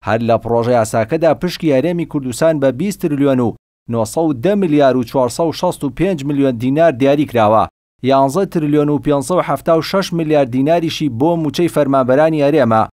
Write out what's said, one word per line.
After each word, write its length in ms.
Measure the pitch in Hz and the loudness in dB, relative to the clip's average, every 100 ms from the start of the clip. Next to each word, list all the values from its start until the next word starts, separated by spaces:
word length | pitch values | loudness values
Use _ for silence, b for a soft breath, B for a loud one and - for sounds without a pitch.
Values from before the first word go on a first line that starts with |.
| - | -2
هەر 140 | 113 117 | -2 0
لە 80 | 113 | 0
پرۆژەی 360 | 113 117 117 123 | 0 -2 2 0
یاساکەدا 560 | 110 120 110 160 165 143 | 0 -2 -2 0 0 0
پشکی 320 | 180 - 165 | -2 -4 0
هەرێمی 320 | 131 151 175 160 | 0 0 -2 -4
کوردستان 540 | 151 131 120 165 156 | -6 -6 -2 0 2
بە 100 | 135 127 | 0 0
بیست 200 | 190 190 | -4 -4
تریلیۆن 380 | 175 143 143 131 | -4 0 2 2
و 140 | 120 - _ _ - | 0 -4 _ _ -8
نۆسەد 340 | 117 110 - 165 | -4 -2 -2 -2
و 60 | 120 | 0
دە 120 | 147 208 | 0 0
میلیارد 360 | 185 147 139 127 | 2 4 4 2
و 80 | |
چوارسەد 440 | 120 139 123 - 170 | 0 0 -2 -2 -4
و 40 | |
شەست 320 | - 180 160 | -2 -4 -4
و 80 | 143 113 | -6 -2
پێنج 200 | 180 180 | -2 -2
میلیۆن 320 | 139 143 139 120 | -4 0 0 0
دینار 280 | 123 143 165 | -2 2 2
دیاری 340 | 120 135 147 147 | 2 2 2 0
کراوە، 380 | 117 107 110 90 _ _ _ | 2 4 4 0 _ _ _
یانزە 420 | 123 135 135 151 196 | 0 2 2 0 -2
تریلیۆن 360 | 180 151 147 147 | -2 0 0 2
و 140 | 147 | 0
پێنجسەد 340 | 147 143 127 180 | 0 -2 0 -2
و 40 | |
حەفتا 360 | 151 143 - 165 | -2 -4 0 0
و 40 | |
شەش 300 | 160 196 185 | 0 -4 -4
میلیارد 380 | 170 160 151 139 | -4 0 0 0
دیناریشی 580 | 123 139 170 165 - 156 113 | 0 0 0 -2 -4 -4 0
بۆ 120 | 151 170 | 0 0
موچەی 300 | 156 139 170 | -2 -2 -2
فەرمانبەرانی 680 | 160 139 135 123 131 156 156 143 | 0 0 2 2 2 2 2 2
هەرێمە 360 | 156 120 110 107 | 2 2 2 0